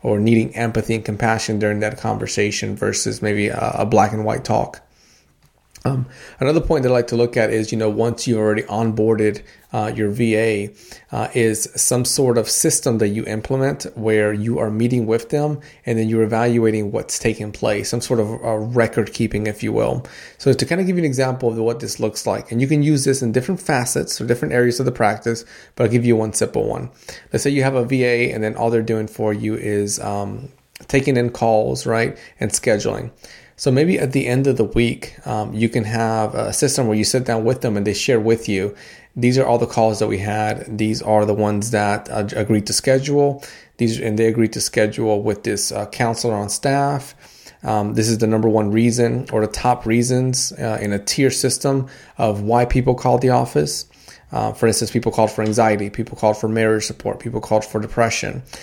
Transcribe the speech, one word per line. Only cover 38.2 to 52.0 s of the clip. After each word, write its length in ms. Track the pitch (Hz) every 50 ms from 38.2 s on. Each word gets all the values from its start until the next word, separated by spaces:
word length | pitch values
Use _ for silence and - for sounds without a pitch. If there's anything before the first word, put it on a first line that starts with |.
| 107 113 113 113 - 110
you, 260 | 101 95 95 101 101 - - - - - - _ -
"These 220 | 123 123 123 123
are 80 | 131 131
all 120 | 120 120
the 80 | 120 117
calls 340 | - - 120 110 110 107 98
that 80 | 110
we 100 | 107 107
had. 600 | 95 101 104 104 107 107 107 107 - - - 110
These 240 | 107 110 107 110 -
are 220 | - 107 107 107 104
the 100 | 104 104
ones 380 | 104 104 104 104 101 104 117
that, 380 | 110 104 104 101 104 107 - -
uh, 160 | - 107 101 104 -
agreed 320 | 113 101 104 110 107 101
to 60 | - 98
schedule. 680 | - - 135 131 135 143 147 143 147 143 143 139 139 - - - - - _ _
These," 200 | - 120 113 113 123
and 180 | - 113 107 110
they 60 | 113
agreed 260 | 113 110 117 113 107 -
to 60 | 120
schedule 640 | - - - 117 107 107 110 - 117 110 107 101 110
with 200 | 110 101 - -
this, 280 | 113 104 101 - -
uh, 140 | - 104 104
counselor 480 | - - - 123 113 113 - - 120 110
on 160 | 101 104 104
staff. 640 | - - - 143 139 139 143 143 143 135 127 - - _ - - - - - - - _ -
Um, 300 | - 107 107 104 104 110
this 160 | 113 107 113
is 80 | 113
the 100 | 110 113
number 220 | 110 110 110 113 113
one 220 | 110 110 107 101
reason 540 | 104 113 120 120 113 123 120 117 123 120 - -
or 80 | - 110
the 80 | 107
top 380 | 107 - - - 127 123 - -
reasons, 640 | 110 113 120 120 127 127 127 131 127 127 - - - - -
uh, 180 | 131 110 107 -
in 100 | 107 104
a 80 | 101 101
tier 320 | - - - - 135 131
system 540 | 131 - - 127 127 - - 139 139 135 131 - - -